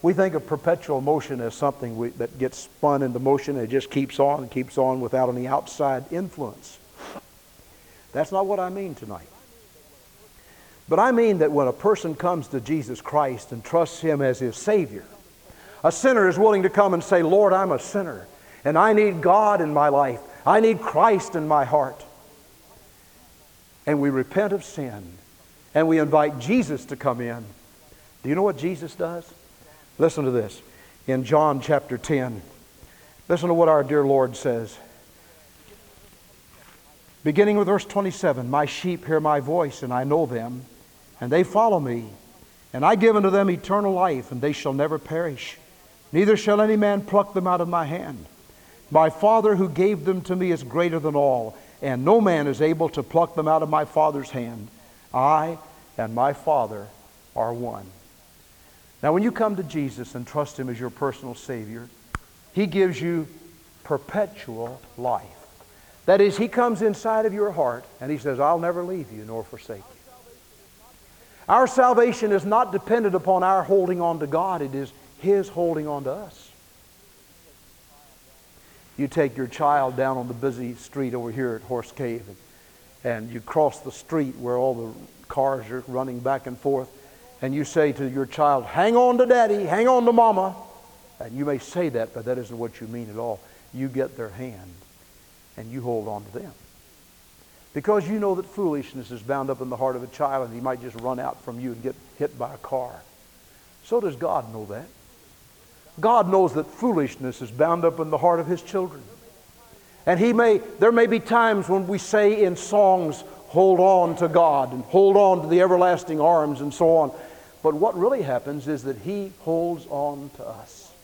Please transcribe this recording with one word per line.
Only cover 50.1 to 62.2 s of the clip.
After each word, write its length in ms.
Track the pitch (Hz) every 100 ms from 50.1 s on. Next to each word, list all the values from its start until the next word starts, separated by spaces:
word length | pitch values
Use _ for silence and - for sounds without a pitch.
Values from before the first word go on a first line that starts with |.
| 185
to 140 | 165 185
me 160 | 180
is 120 | 165
greater 360 | 131 147 175 165
than 160 | 151 147
all, 400 | 143 127 110 - - -
and 220 | 139 127
no 180 | 139 226
man 260 | 208 165 147
is 140 | 123
able 280 | 156 160 160
to 140 | -
pluck 320 | 127 165 165 -
them 120 | 151
out 140 | 156
of 80 | 156
my 160 | 156 151
Father's 460 | - 156 143 131
hand. 380 | 135 117 117 104 - - - _
I 460 | 123 135 156 160 165 - - - -
and 200 | 113 113
my 180 | 135
Father 540 | 139 - 147 110 107 107 - - _ _ -
are 180 | 113
one." 320 | 120 120 107 95 95 - _ _ _ _ _ _ _ _ _
Now, 100 | 147
when 100 | 170
you 80 | 220
come 240 | - 220 190
to 80 |
Jesus 500 | 160 156 139 107 120
and 140 | 135 120
trust 320 | 151 143 -
him 100 | 127
as 100 | 117
your 120 | 123
personal 420 | 113 139 - 131
Savior, 560 | 120 - 123 107 113 120 _ _ -